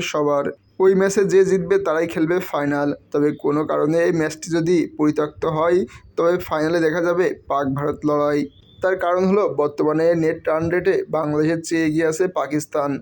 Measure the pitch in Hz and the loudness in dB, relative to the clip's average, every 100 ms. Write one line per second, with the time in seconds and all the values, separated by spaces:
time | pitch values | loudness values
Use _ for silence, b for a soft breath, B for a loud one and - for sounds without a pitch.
0 | - 156 147 143 143 - _ - 190 190 | -2 -2 0 0 -2 -8 _ 0 2 4
1 | 196 208 190 185 185 185 170 196 175 156 | 2 0 2 4 4 2 0 0 0 -2
2 | 165 175 160 180 175 147 143 143 143 - | -2 -2 0 -2 -2 -4 -2 0 -2 -4
3 | _ 147 147 151 151 147 151 147 151 165 | _ -2 0 0 -2 -2 -2 0 0 2
4 | 170 170 156 151 175 165 165 175 - - | 2 0 -2 -6 -4 -2 2 2 0 0
5 | 151 151 147 - 160 156 170 180 226 B | 0 0 -4 -4 -4 0 2 2 0 B
6 | B - 170 180 - 156 156 170 160 170 | B -2 0 0 -2 -2 0 2 0 0
7 | 175 175 175 - - 139 143 135 147 147 | 0 0 0 -2 -4 -2 -2 -2 -4 -2
8 | 151 147 147 147 139 _ _ - 185 185 | 0 0 2 0 -4 _ _ -4 -2 0
9 | 175 180 185 202 185 139 147 - 151 156 | 0 2 2 2 2 0 -2 0 0 2
10 | 165 170 160 160 - 160 165 175 185 180 | 2 2 0 -2 -2 -2 0 0 0 0
11 | 190 156 151 151 156 165 165 165 160 151 | -2 -4 -2 0 0 -2 -2 -2 0 0
12 | 160 160 185 156 139 147 - 151 143 135 | 0 0 -2 -2 -4 -4 -4 -4 -2 -4